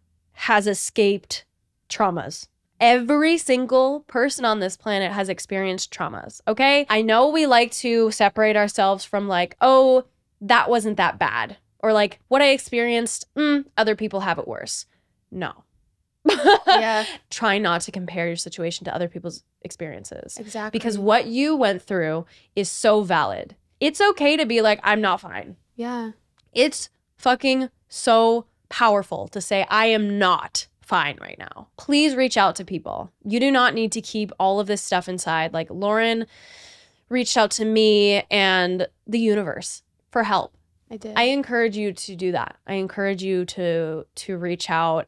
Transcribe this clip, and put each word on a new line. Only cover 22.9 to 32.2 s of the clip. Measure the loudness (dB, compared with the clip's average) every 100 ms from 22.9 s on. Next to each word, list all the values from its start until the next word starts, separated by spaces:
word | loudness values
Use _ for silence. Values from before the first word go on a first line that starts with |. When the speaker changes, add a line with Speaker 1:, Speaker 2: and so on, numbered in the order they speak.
| 4
Speaker 1:
valid. | 2 0 0 -4 -12 -18 _ -4
It's | -2 2
okay | 2 4 2 2
to | 0
be | 2
like, | 2 2
"I'm | 0 2
not | 0 -2
fine." | -6 -14 -14 -20 _
Speaker 2:
Yeah. | -12 -8 -8 -10 -14 _ _ _
Speaker 1:
It's | 0 0 0 -14 _ _ _
fucking | 0 2 2 0 -2 _ _
so | -4 2 4 4 0 -4 _ -10
powerful | 0 2 2 0 -8 -10
to | -8
say, | -2 -2 0
"I | 2 2
am | 2 0 2
not | 2 2 -2 -10 -10 _
fine | -2 -2 -2 -6
right | -16 -18
now." | -18 -18 -20 -12
Please | 0 2 2
reach | 2